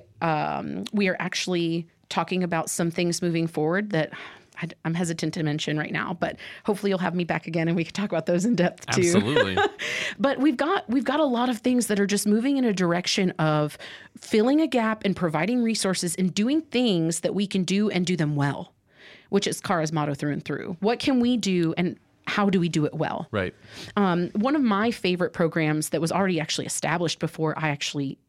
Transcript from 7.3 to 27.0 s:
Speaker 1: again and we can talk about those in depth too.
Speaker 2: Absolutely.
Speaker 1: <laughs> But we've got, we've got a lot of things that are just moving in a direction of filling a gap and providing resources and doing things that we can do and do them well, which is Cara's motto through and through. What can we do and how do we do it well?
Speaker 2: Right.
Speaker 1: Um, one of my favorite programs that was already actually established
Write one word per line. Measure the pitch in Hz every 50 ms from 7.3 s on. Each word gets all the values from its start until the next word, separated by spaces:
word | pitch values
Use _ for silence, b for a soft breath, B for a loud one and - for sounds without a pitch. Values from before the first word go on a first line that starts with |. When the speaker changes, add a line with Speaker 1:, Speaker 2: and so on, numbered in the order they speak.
| 160 160 -
Speaker 1:
again | 175 165 170 160 165
and | 165 165
we | 160
can | - -
talk | - 202 202
about | 175 160 160
those | - 175 180 185
in | 240 240
depth | 170 175 175 - - - -
too. | 117 -
Speaker 2:
Absolutely. | 175 170 175 202 202 - 147 - - - 185 -
Speaker 1:
<laughs> | 392 403 - B B B B B B B B -
But | 202 277 269 -
we've | 262 311 247
got, | 247 277 320 392 - - -
we've | 226 277 220
got | 254 269 302
a | 311
lot | 269 240 226 247 254
of | 240 208
things | - 254 247 247 226 -
that | 214 196
are | 202
just | 190 202 202 -
moving | 208 208 226 226 277 277 269
in | 254
a | 233 196
direction | 175 180 170 170 180 175 - - 208 190 180
of | - - 160 156 151 151 151 147 - B B B B B B B - -
filling | - - - 214 214 254 285 311
a | 320
gap | 262 - 240 220 220 220 220 -
and | 202 170
providing | - 180 165 156 151 165 202 247 247
resources | 233 226 220 - - 190 180 - - 175 -
and | - 185 180
doing | - 202 208 254 294 320
things | 320 - - 240 254 233 185 170 160 160 165 -
that | - 175 180
we | 190 208 -
can | - 190 180
do | 160 185 202 214 214
and | - 180 180
do | 180 185
them | 170 160 147 151
well, | 143 143 143 135 - - - _ _ B B B B B B B B B B
which | - 196 196 -
is | - -
Cara's | - - 190 165 156 156
motto | 160 156 147 151 143
through | - 151 147
and | 143 - -
through. | - 147 139 - - 180 165
What | 196 220 247 233
can | - 294 269 247
we | 240 240 254
do | 226 - 196 185 175 165 160 165
and | - 180 170 - - _ _ _ _ _ -
how | - 214 202 202
do | 185 190
we | 170 170
do | 160 165 151
it | - -
well? | 156 151 - - - 151 -
Speaker 2:
Right. | - 101 92 87 - B B B B B B B -
Speaker 1:
Um, | 208 202 185 170 175 175 - -
one | 214 208 269 294
of | 311
my | 262 226 202 196 220 240
favorite | - - - 185 180 175 180 -
programs | - - 175 160 - 170 156 151 151 151 151 -
that | - 147
was | 170 165
already | - 175 196 190 180 156
actually | 151 - - - -
established | - - - - 147 160 175